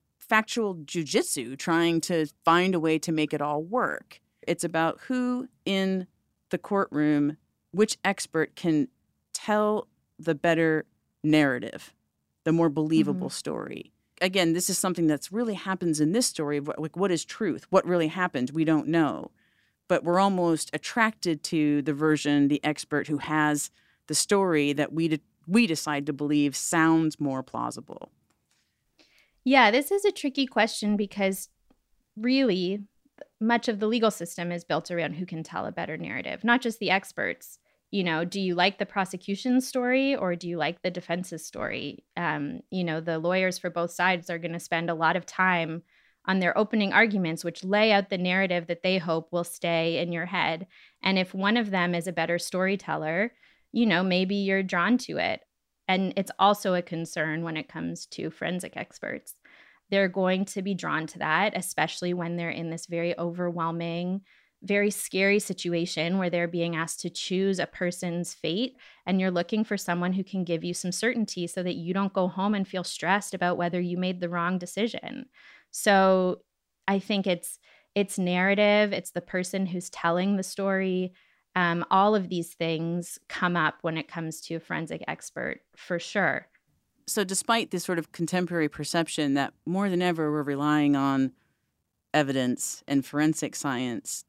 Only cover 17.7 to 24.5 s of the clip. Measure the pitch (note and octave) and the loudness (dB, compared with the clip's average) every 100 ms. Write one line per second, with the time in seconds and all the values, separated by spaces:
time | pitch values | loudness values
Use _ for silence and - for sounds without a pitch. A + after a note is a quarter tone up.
17.7 | F#3 E3+ F3 D#3 F#3+ F3+ C3+ B2+ D#3 D#3+ | 4 4 2 2 0 -2 -2 -2 0 2
18.7 | D3+ - E3 D3 D2 - - _ _ _ | 2 2 2 2 -2 -10 -18 _ _ _
19.7 | _ - E3 D#3+ F3 G3 F#3 E3+ D#3+ - | _ 0 0 4 4 4 4 2 0 -2
20.7 | D3+ - A#3+ A3 - F3 D3+ - D#3+ D3 | -6 -4 0 0 0 -4 -4 -2 0 2
21.7 | D3 C#3 C#3+ D#3 D3+ D3+ C#3+ C#3 D3 D3+ | 2 0 0 2 2 2 4 4 2 0
22.7 | C#3+ - D3 - C#3+ - D#3 D3+ D3 - | -4 -4 -4 -2 -4 -2 0 2 0 -4
23.7 | - _ _ - D3+ - G3+ F#3+ | -12 _ _ -4 -2 2 2 4